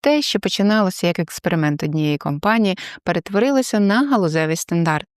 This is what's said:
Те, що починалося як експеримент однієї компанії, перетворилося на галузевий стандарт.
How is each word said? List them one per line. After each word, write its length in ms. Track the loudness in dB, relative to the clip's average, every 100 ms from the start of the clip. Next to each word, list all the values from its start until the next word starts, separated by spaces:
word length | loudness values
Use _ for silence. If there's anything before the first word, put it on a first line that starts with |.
Те, 200 | 2 2
що 180 | 0 -2
починалося 680 | -2 0 2 2 0 0 -2
як 120 | -2
експеримент 640 | -6 -4 -2 0 0 -2
однієї 340 | -2 -2 0 -2
компанії, 600 | -4 -2 0 2 2 -2 -8 -8
перетворилося 760 | -4 -4 -2 0 2 2 0 2
на 280 | 2 2 2
галузевий 480 | 2 2 0 -2 -4
стандарт. 500 | -2 0 0 -2 -6